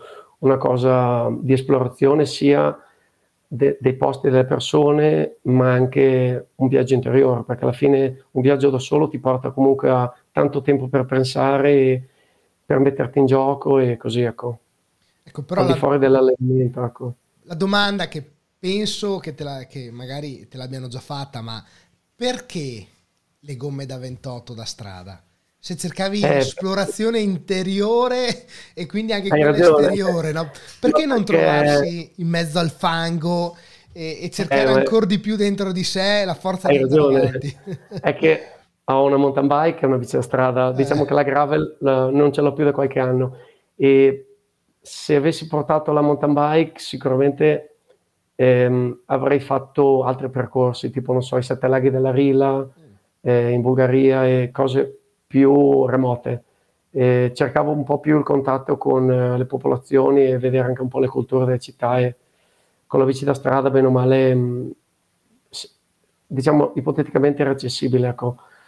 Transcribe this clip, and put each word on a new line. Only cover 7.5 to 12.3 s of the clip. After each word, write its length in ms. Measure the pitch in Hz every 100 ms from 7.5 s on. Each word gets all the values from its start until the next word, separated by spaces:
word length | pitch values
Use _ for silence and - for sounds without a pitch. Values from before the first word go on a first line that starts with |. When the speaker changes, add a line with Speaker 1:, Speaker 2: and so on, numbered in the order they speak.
| 123
Speaker 1:
alla 80 | 131
fine 520 | 127 139 139 135 131 _
un 100 | 135
viaggio 280 | 131 143 139
da 80 | 131
solo 300 | 127 147 156
ti 100 | 123
porta 320 | 131 127 127
comunque 400 | 131 135 135 135
a 220 | 127 123 - _
tanto 300 | - 147 143
tempo 260 | 135 139 127
per 160 | 139 127
pensare 680 | 131 127 135 135 139 143
e 360 | 139 131 127 127 _ _